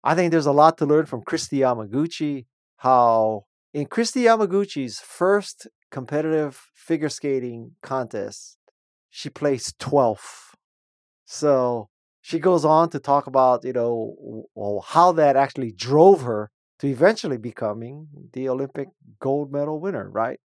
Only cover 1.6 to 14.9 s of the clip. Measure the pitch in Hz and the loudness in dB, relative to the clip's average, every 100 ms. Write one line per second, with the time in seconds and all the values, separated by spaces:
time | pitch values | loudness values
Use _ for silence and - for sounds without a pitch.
1.6 | 131 117 107 117 165 - 151 139 120 _ | 0 0 -6 -6 -6 -6 -8 -8 -14 _
2.6 | _ _ 127 127 120 113 110 107 _ _ | _ _ 2 4 4 2 0 -2 _ _
3.6 | _ 147 143 - 233 262 233 226 202 196 | _ -10 -6 -4 -4 2 2 2 2 -2
4.6 | 202 - 127 104 - - 180 208 190 - | -2 -6 -8 -10 -18 -2 0 0 -2 -18
5.6 | - _ _ 139 120 147 156 156 147 - | -20 _ _ -14 -6 -4 -2 -2 -4 -8
6.6 | _ _ - 160 151 - 147 135 123 117 | _ _ -6 -4 -4 -6 -4 -4 -6 -12
7.6 | 117 _ - 135 117 107 101 - - _ | -18 _ -8 -6 -6 -8 -10 -12 -20 _
8.6 | _ _ _ _ _ - 147 - 147 127 | _ _ _ _ _ -16 -16 -4 -4 -2
9.6 | - - 139 143 120 107 - - - _ | -6 -12 0 2 2 0 -12 -20 -20 _
10.6 | _ _ _ _ _ _ _ - 151 135 | _ _ _ _ _ _ _ -4 0 2
11.6 | 123 120 104 _ _ _ - 165 175 175 | 0 -4 -10 _ _ _ -10 -2 2 2
12.6 | 151 156 165 151 143 143 139 131 127 123 | 4 4 2 -2 -2 -2 0 2 4 2
13.6 | 131 123 117 117 113 - 117 110 - - | -2 -2 -2 -4 -6 -12 -16 -16 -16 -10
14.6 | 104 101 - | -6 -6 0